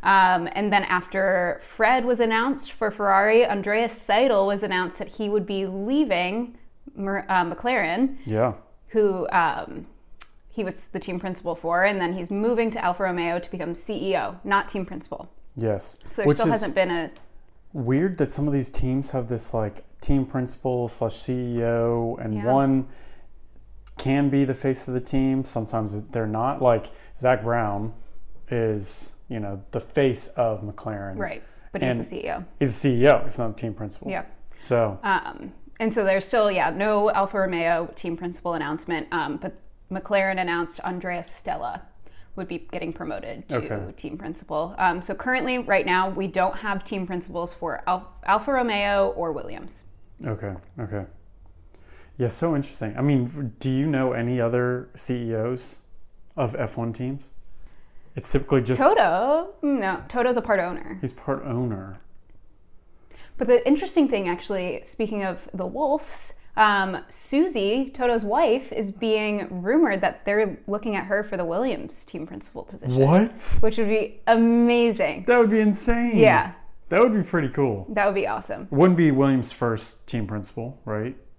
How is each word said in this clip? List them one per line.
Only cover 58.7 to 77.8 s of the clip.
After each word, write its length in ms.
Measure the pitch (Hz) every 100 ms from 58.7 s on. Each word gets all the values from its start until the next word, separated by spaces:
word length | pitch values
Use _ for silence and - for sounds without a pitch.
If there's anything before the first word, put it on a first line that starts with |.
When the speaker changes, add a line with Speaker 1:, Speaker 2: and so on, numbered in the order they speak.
| 127
Speaker 1:
Toto? 680 | 294 440 190 175 240 311 349 -
No, 420 | 285 269 190 180 -
Toto's 300 | 247 247 240
a 40 |
part 200 | 226 202
owner. 360 | 175 - - 190
Speaker 2:
He's 100 | 131
part 300 | - - 135 139
owner. 540 | 117 127 101 95 101 - - - - - - - - - - - - - -
Speaker 1:
But 100 | 240
the 180 | 240 254
interesting 400 | 294 370 - 277
thing, 200 | 214 185
actually, 520 | 175 - 196 180 - -
speaking 380 | - 220 214 190
of 240 | 180 -
the 140 | 180 180
Wolffs, 640 | 214 294 302 - - - - - -
um, 440 | 214 202 190 180 -
Susie, 800 | - - 277 359 233 196 240 269
Toto's 340 | - 247 233
wife, 480 | 208 240 320 240 -
is 220 | - 202
being 680 | 196 226 214 214 208 180 180
rumored 380 | 180 294 302 196
that 240 | 185 -
they're 340 | - 208 214 - -
looking 280 | 202 214 202
at 80 | 190
her 140 | 202
for 140 | 208 185
the 80 |
Williams 600 | 170 170 254 202 - - -
team 200 | - 160
principal 380 | 180 - -
position. 320 | - - 131 127
Speaker 2:
What? 600 | 135 180 226 - - -
Speaker 1:
Which 180 | 226 220
would 120 | 214
be 320 | 220 - - -
amazing. 1000 | 226 233 233 233 240 233 226 151 - 185
Speaker 2:
That 100 | 240
would 100 | 233
be 100 | 220
insane. 560 | 214 196 - 233 240 220
Speaker 1:
Yeah. 360 | 220 160 - - - - -
Speaker 2:
That 140 | 175
would 120 | 247
be 100 | 214
pretty 260 | 170 175 139
cool. 380 | - 135 101